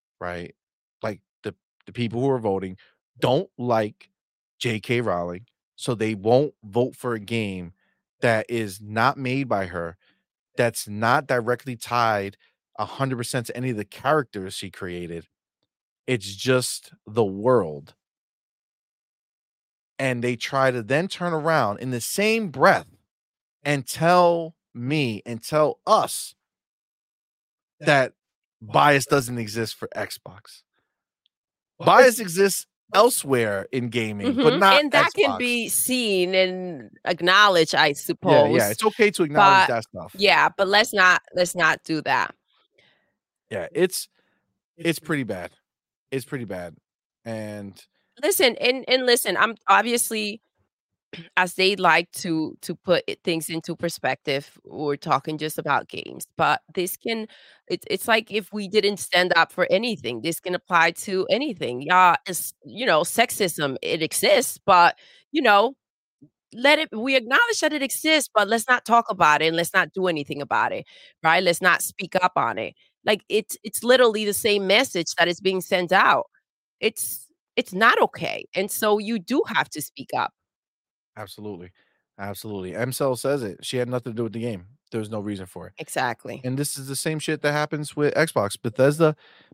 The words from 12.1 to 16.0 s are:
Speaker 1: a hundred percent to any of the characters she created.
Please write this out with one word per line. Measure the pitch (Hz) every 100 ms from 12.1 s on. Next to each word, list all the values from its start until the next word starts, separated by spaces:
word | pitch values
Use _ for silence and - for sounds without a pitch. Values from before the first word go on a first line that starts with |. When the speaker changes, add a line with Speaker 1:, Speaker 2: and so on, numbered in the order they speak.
| 104 98 - _ _ _ -
Speaker 1:
a | 101
hundred | - 135 120
percent | 120 131 117
to | 120
any | 127
of | 107
the | 101
characters | - 135 156 120 101 95
she | - 95
created. | - 92 87 85 85 - _ _ _ _ _ _ _